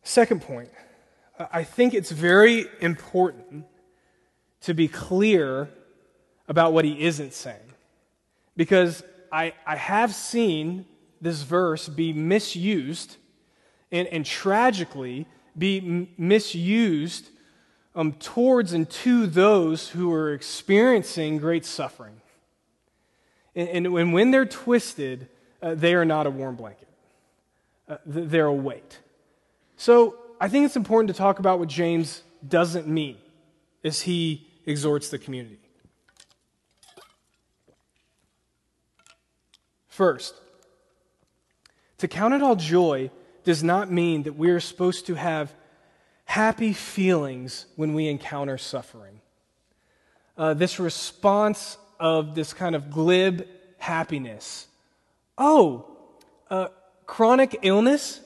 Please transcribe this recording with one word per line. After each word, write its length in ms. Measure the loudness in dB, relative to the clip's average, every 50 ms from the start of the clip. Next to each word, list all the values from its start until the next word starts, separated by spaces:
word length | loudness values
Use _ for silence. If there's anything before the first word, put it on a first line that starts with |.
| _
Second 400 | 0 4 4 4 4 2 -4 -4
point, 280 | -10 -14 -14 -14 -18 -20 -20 -20 _ _ _ _ _ _ _ _ _ _ -14
I, 80 | -14 -8 -6
I 120 | -6 -6
think 300 | -6 0 2 2 2 2
it's 160 | 0 -4 -4
very 560 | -8 -2 2 6 8 8 8 8 6 4 -2 -6 -10 -4
important 840 | -4 -4 -4 -4 -8 -6 0 0 0 0 0 -8 -20 -20 -18 -20 -20 _ _ _ _ _ _ _ _ _ _ _ _ _ _ _ _ _ _ _ -6
to 120 | -6 0
be 140 | 0 0 0
clear 800 | 0 -8 -8 -2 0 2 4 4 4 4 2 0 -4 -6 -6 -8 -12 -20 -20 _ _ _ _ _ _ _ _ _ _ _ _ -2
about 240 | 2 4 4 4 4
what 120 | 4 2
he 200 | 2 0 0 -2
isn't 300 | -2 -2 -2 -10 -12 -12
saying, 400 | -16 -16 -16 -16 -18 -20 -20 -20 _ _ _ _ _ _ _ _ _ _ _ _ _ _ _ _
because 480 | -4 0 4 4 4 4 4 0 -6 -14 -20 -20 -20 -18 _
I, 240 | -4 -4 -4 -4 -6 _ _
I 120 | -8 -8
have 360 | -6 -4 -2 0 0 0 0 -2
seen 760 | -6 -10 -6 -2 0 0 0 0 -2 -4 -6 -8 -8 -12 _ _ _ _ _ _ _
this 220 | -8 -6 -6 -6 -8
verse 460 | -2 -2 0 0 0 -2 -4 -8 -12
be 240 | -6 -4 -4 -4 -4
misused 1040 | -4 -2 0 0 0 0 -4 -8 -4 -2 -2 -2 -2 -4 -6 -10 -12 -12 -16 -20 _ _ _ _ _ _ _ _ _ _ _ _ _ _ _ -4
and, 160 | -4 -4 -4
and 180 | -4 -8 -6
tragically 1000 | -6 -8 -6 -2 0 2 2 2 2 2 0 -6 -8 -8 -12 -12 -10 -10 -12 -12 _ _ _ _ _ _
be 220 | -2 -2 0 0 -2
m-, 300 | -4 -4 -4 -4 -4 -6 _ -4
misused, 1120 | 0 2 2 2 2 0 -6 -4 -2 0 2 2 2 2 2 0 -2 -6 -8 -12 -16 -20 _ _ _ _ _ _ _ _ _ _ _ _ _
um, 180 | -4 -4 -4 -4
towards 580 | -6 -14 -8 -2 2 4 4 4 4 2 0 0
and 180 | -2 -2 -2
to 360 | -6 -4 0 2 4 4 2
those 640 | 2 4 6 6 6 6 6 4 2 -2 -4 -6 -10
who 220 | -6 -4 -2 0 0
are 220 | 0 -2 -2 -4
experiencing 1040 | -6 -8 -12 -14 -14 -2 2 4 4 6 6 4 2 0 -4 -6 -6 -4 -2 -4 -2
great 260 | -2 -2 -2 -2 -4
suffering. 560 | -8 -10 -8 -8 -10 -10 _ -20 -20 -20 -20 _ _ _ _ _ _ _ _ _ _ _ _ _ _ _ _ _ _ _ _ _ _ _ _ _ _ _
And, 140 | -6 -6 -4
and, 180 | -2 -2 -2
and 260 | 0 0 0 0 2 4
when 200 | 4 4 6 4
they're 140 | 4 2
twisted, 840 | 2 -4 -10 -2 2 2 2 0 -2 -10 -8 -8 -8 -8 -12 -16 -20 _ _ _ _ _ _ -6
uh, 120 | -6 -4
they 200 | 2 2 4 4
are 100 | 4 4
not 220 | 2 2 0 0
a 40 | -2
warm 260 | -4 -4 -8 -10 -10
blanket. 320 | -12 -14 -18 -18 _ -20 _ _ _ _ _ _ _ _ _ _ _ _ _ _ _ _ _ _ _ _ -16
Uh, 100 | -16 -16 _ -10 -8
th-, 160 | -8 -6 0
they're 180 | 2 2 4
a 60 | 4 2
weight. 460 | 0 -2 -6 -8 -10 -18 -20 -20 -20 _ _ _ _ _ _ _ _ _ _ _ _ _ _ _
So 400 | _ 4 6 8 8 8 6 2 -8 -20 -20 -8 _
I 80 | -4 0
think 180 | 2 2 2
it's 100 | 2 2
important 320 | -2 -2 2 2 2 2 2
to 60 | -2
talk 240 | 0 2 0 2 2
about 220 | 2 2 2 2
what 80 | 0 -4
James 540 | -2 -2 -2 0 0 0 -2 -4 -8 -16 _ _ _ _ -8
doesn't 420 | 0 2 2 2 2 -2 -6 -6 -4
mean 300 | -4 -4 -4 -6 -10 -18 _ _ _ _ _ _ _ _ _ _ _ _ _
as 160 | -6 -6 -4
he 480 | -4 -4 -2 -2 -2 -2 -4 -6 -10 _ _ _ _
exhorts 440 | -6 -6 -2 0 0 -2 -2 -4 -6
the 80 | -12 -12
community. 400 | -12 -12 -14 -14 -14 -16 -20 _ _ _ _ _ _ _ _ _ _ _ _ _ -20 _ _ _ _ _ _ _ _ _ _ _ _ _ _ -20 -20 _ _ _ _ _ _ _ _ _ _ _ _ _ _ _ _ _ _ _ _ _ _ _ _ _ _ _ _ _ _ _ _ _ _ _ _ _ _ _ _ _ _ _ _ _ _ _ _ _ _ _ _ _ _ _ _
First, 480 | _ -2 2 2 2 2 0 -8 -16 -18 -20 _ _ _ _ _ _ _ _ _ _ _ _ _ _ _ _ _ _ _ _ _ _ _ _ _ _ _ _ _ _ _ _
to 100 | -6 -6
count 240 | -4 0 0 2 2
it 80 | 2
all 160 | 2 2 2
joy 540 | 0 0 2 2 4 4 4 0 -2 -4 -8 -10 -18 -20 _ _ _ _
does 180 | -2 0 0 2
not 280 | 2 2 0 0 0
mean 320 | -2 0 0 0 0 -2 -4
that 100 | -6 -6
we're 280 | 0 2 2 2 2
supposed 460 | -2 -6 -6 -2 -2 -2 -2 -4 -8
to 80 | -8 -8
have 380 | -4 -4 -4 -4 -4 -6 -8 -10 _ _ _ _ _ _ _ _ _ _ _ _ _ _
happy 480 | -6 -2 0 2 0 0 0 -2 -2 -2
feelings 920 | -4 -8 -12 -4 0 2 2 2 2 0 -4 -8 -10 -12 -14 -14 -16 -18 _ _
when 160 | -6 -4 -2 -2
we 160 | -2 -2 -2
encounter 480 | -4 -6 -8 -10 -8 -8 -6 -6 -8
suffering. 640 | -8 -10 -10 -10 -10 -12 -12 -20 -20 -20 -20 -20 -20 _ _ _ _ _ _ _ _ _ _ _ _ _ _ _ _ _ _ _ _ _ _ _ -4
Uh, 160 | -2 -2 0
this 240 | 0 0 -2 -2 -4
response 960 | -4 -4 -4 -6 -12 -12 -12 _ 2 2 4 4 2 0 -2 -4 -10 -16 -16 -20 _ _ _ _
of 340 | 0 0 2 0 -2 -2 -6
this 200 | -6 -6 -8 -8
kind 200 | -6 -4 -4 -4
of 160 | -4 -6 -6
glib 560 | -4 -2 2 2 4 4 4 2 0 -2 -8 -12 -16 -20 _ _ _ _
happiness. 880 | -8 -6 -4 -4 -4 -4 -6 -8 -8 -12 -14 -16 -16 -16 -16 -16 -18 _ _ _ _ _ _ _ _ _ _ _ _ _ _
"Oh, 500 | 0 4 6 6 6 6 4 2 -6 -12 -18 -20 -20 -20 _ _ _ _ _ _ _ _ _
uh, 200 | -6 -4 -4 -6 -10 _ _ _ _ _ _
chronic 520 | -16 -2 2 4 4 6 4 4 2 0 -2 0
illness? 580 | 2 4 4 4 4 2 2 -2 -8 -14 -14 -20